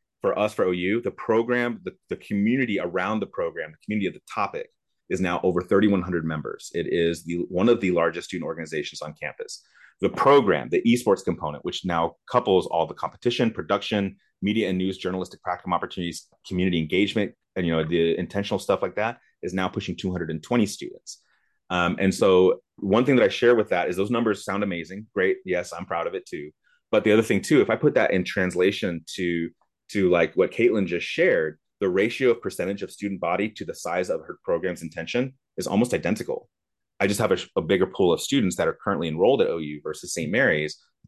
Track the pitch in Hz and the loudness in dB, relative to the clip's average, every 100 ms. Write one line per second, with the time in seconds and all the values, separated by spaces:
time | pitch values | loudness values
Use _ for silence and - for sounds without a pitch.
0 | _ _ 98 - 107 - 92 90 90 113 | _ _ -2 0 0 0 0 0 0 -2
1 | 98 - - 113 117 123 120 107 92 - | -4 -6 0 2 2 0 -2 -4 -10 -14
2 | _ - - 101 107 131 123 95 87 90 | _ -12 -4 0 2 2 0 -2 -2 -2
3 | 95 107 101 - 85 82 78 78 - 107 | -2 -2 -4 -4 -6 -6 -12 -12 -6 -4
4 | 92 80 - 113 101 73 - _ _ _ | -4 -6 -10 -4 -4 -6 -12 _ _ _
5 | _ 90 90 87 95 87 - 101 104 98 | _ -2 0 0 0 0 2 4 4 2
6 | 90 87 80 78 - - - - 82 85 | 0 -4 -2 -4 -6 -10 -8 -6 -2 0
7 | 85 82 80 85 - 90 113 120 95 87 | 0 -2 -6 -6 -4 0 2 4 2 2
8 | 82 85 - 90 76 82 80 78 71 76 | 0 -2 -8 -8 -6 -8 -6 -6 -6 -10
9 | 78 76 73 - - - _ _ - _ | -12 -10 -12 -10 -14 -14 _ _ -20 _
10 | 95 - 135 143 104 76 60 85 117 120 | -4 2 6 6 6 0 0 0 2 2
11 | 117 95 - 82 78 71 87 - 90 85 | 2 2 0 -4 -6 -6 -8 -8 -4 -2
12 | 82 - - 123 110 92 - 85 80 - | -2 -4 -2 0 4 2 2 -2 -2 -4
13 | 82 - 123 117 117 110 80 104 - 104 | -10 -4 -4 0 -2 -2 -2 -2 0 -2
14 | 98 - _ _ 98 110 95 92 95 90 | -2 -6 _ _ -2 0 0 -2 -2 -4
15 | 92 92 90 - - 90 92 87 90 - | -6 -6 -8 -10 -8 -8 -4 -4 -4 -6
16 | 85 80 - _ - 90 92 85 78 92 | -8 -8 -16 _ -8 -2 0 0 0 0
17 | 101 113 98 - _ - 85 82 80 85 | 2 0 -4 -6 _ -4 -2 0 0 0
18 | 82 82 87 101 101 98 - 98 - - | 2 0 -2 -4 -4 -4 0 0 -2 -2
19 | 110 120 _ _ 90 95 92 - 95 90 | -4 -6 _ _ -6 -2 -2 -4 -6 -6
20 | 95 90 80 80 - 120 101 - - - | -6 -4 -6 -8 -2 0 0 -2 -14 -14
21 | - - _ _ _ _ _ 90 87 87 | -18 -20 _ _ _ _ _ 0 0 2
22 | 95 92 104 92 92 - _ - 98 110 | 0 2 6 6 6 4 _ -10 2 2
23 | 131 127 101 - 120 120 104 90 87 90 | 4 4 4 4 4 4 2 0 -2 -2
24 | 104 120 113 101 - 98 101 87 80 98 | -2 0 0 -2 -4 -4 -4 -6 -8 -14
25 | 107 101 95 92 92 87 87 85 92 85 | -8 0 0 0 -2 -4 -4 -10 -6 -4
26 | 87 92 - 80 76 - _ _ _ 107 | -4 -6 -10 -12 -14 -18 _ _ _ 2
27 | 107 107 110 101 - 147 104 110 151 123 | 6 4 4 0 4 4 4 2 2 4
28 | 104 95 92 101 92 87 92 98 95 82 | 2 2 -2 -2 -2 2 2 2 -4 -6
29 | - - 87 85 85 - _ _ _ 104 | -10 -6 -2 -2 -4 -8 _ _ _ 0
30 | 92 87 82 92 90 - 117 107 87 87 | 4 4 4 2 0 4 2 4 0 -2
31 | - - 175 95 78 - _ _ 98 92 | -4 0 2 2 0 -6 _ _ 0 2
32 | 113 - 127 117 98 - 90 101 95 - | 0 2 2 2 -2 -4 -4 -4 -8 -8
33 | 101 92 85 90 110 107 78 - 85 90 | -8 -4 -2 -2 -2 -6 -12 -8 -6 -4
34 | 92 82 78 - - 123 90 85 80 82 | -2 -4 -6 -12 -4 -2 -2 -6 -10 -10
35 | 82 120 131 - _ - - 98 123 87 | -4 -2 -4 -8 _ -6 0 2 2 2
36 | 85 - - - - _ _ _ _ _ | 0 -2 -4 -6 -8 _ _ _ _ _
37 | 98 104 104 92 - 95 80 95 95 - | 0 2 2 2 0 -4 0 2 2 2
38 | 92 82 - 139 95 - 82 - 104 87 | 2 2 0 0 0 0 -2 -2 -4 -2
39 | 82 78 104 131 80 85 73 76 76 78 | -2 2 4 4 2 0 -6 -8 -10 -10
40 | - 85 80 110 127 78 76 - _ _ | -8 -6 -2 2 2 2 -2 -8 _ _